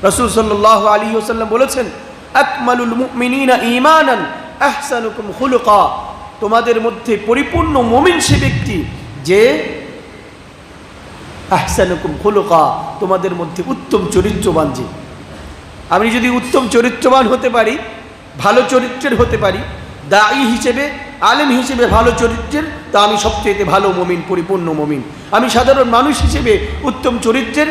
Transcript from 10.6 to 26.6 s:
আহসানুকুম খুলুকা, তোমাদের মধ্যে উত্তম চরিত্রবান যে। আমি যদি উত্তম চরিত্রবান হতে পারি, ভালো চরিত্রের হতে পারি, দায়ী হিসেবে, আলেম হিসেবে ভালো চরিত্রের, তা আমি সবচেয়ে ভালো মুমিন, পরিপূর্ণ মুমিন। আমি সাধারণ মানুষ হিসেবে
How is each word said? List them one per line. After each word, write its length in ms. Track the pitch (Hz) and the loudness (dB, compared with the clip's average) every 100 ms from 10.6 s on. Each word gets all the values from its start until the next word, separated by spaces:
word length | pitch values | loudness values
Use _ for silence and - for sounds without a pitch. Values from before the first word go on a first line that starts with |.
| - - - - - - - - - | -20 -20 -20 -20 -20 -18 -18 -16 -4
আহসানুকুম 640 | 185 185 - 185 175 180 147 | -2 -2 0 0 -2 -4 -2
খুলুকা, 600 | 202 208 202 165 143 - - - | 0 0 2 2 2 0 -8 -6
তোমাদের 340 | 190 185 185 | -2 0 -2
মধ্যে 280 | 175 170 - 180 | -4 -8 -8 -6
উত্তম 400 | 127 - 202 180 | -6 -2 -2 0
চরিত্রবান 600 | 180 180 175 190 160 151 | 0 0 -2 0 0 0
যে। 100 | 127 123 - - - - - - - - - - | -4 -10 -12 -16 -18 -18 -18 -16 -18 -20 -20 -2
আমি 200 | 175 220 | 0 2
যদি 200 | 233 240 | 2 0
উত্তম 380 | 247 - - 247 | 0 0 0 2
চরিত্রবান 580 | 233 240 - 254 262 233 | 2 2 2 4 4 4
হতে 200 | 254 254 | 2 0
পারি, 300 | 233 220 277 - - - - - 143 | 2 0 -2 -8 -14 -18 -20 -20 -2
ভালো 240 | 202 240 254 | 2 4 4
চরিত্রের 480 | 254 240 - 285 214 | 2 0 -4 -2 0
হতে 200 | 240 - | 0 2
পারি, 220 | 196 190 - - - - 143 | 0 -2 -6 -12 -16 -16 0
দায়ী 340 | 196 214 269 | 2 4 2
হিসেবে, 460 | 254 233 - 240 285 277 - - | 0 0 0 0 -2 -6 -14 0
আলেম 280 | 190 254 294 | 2 2 2
হিসেবে 380 | 247 254 254 240 | 2 0 0 2
ভালো 260 | 220 240 233 | 4 4 2
চরিত্রের, 440 | 233 226 233 294 311 294 - | 0 -2 -4 -4 -4 -10 -2
তা 80 | 202 | 2
আমি 160 | 208 208 | 2 2
সবচেয়ে 480 | 202 165 214 202 | 0 -2 -2 -2
ভালো 280 | 190 190 202 | 0 2 2
মুমিন, 300 | 180 180 175 151 | 0 -2 -2 -2
পরিপূর্ণ 440 | 180 170 190 170 | -4 -2 -2 -2
মুমিন। 300 | 156 151 147 120 - - | -2 -2 -4 -6 -14 -2
আমি 200 | 208 247 | 0 2
সাধারণ 380 | 226 254 277 247 | 2 4 4 4
মানুষ 340 | 233 277 269 | 4 2 2
হিসেবে 440 | - - 247 202 | 0 0 2 0